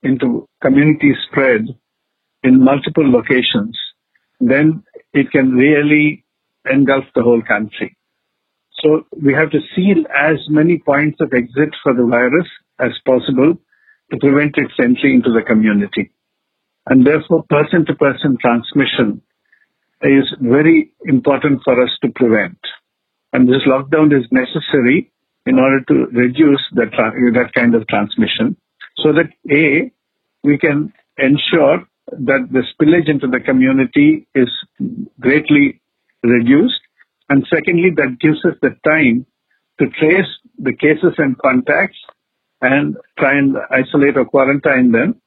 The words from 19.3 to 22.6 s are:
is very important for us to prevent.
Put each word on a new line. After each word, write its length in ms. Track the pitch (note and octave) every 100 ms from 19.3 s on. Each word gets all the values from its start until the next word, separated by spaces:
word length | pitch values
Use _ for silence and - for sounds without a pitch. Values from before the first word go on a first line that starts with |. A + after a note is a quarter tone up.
| _ _ _ _ _ _ _
is 320 | C#3+ C#3 C3+ -
very 540 | B2 C3 D3+ E3 D3+ _
important 560 | - C3+ A#2+ C#3 D3 C3+ -
for 180 | B2
us 80 | B2 -
to 60 | A2+ -
prevent. 440 | B2 A2 F#2 F2+